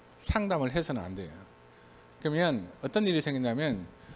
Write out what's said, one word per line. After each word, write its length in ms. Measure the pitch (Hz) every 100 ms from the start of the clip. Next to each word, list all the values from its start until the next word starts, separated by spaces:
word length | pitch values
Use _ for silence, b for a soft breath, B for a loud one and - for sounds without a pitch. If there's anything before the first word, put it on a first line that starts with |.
| - -
상담을 540 | - 220 202 175 127
해서는 280 | 156 160 127
안 140 | 87
돼요. 160 | 95 87 80 - - - B B B B -
그러면 480 | 156 151 175 123 87 -
어떤 240 | - 214 208
일이 140 | 165
생기냐면 680 | 147 135 127 117 151 104 87 - B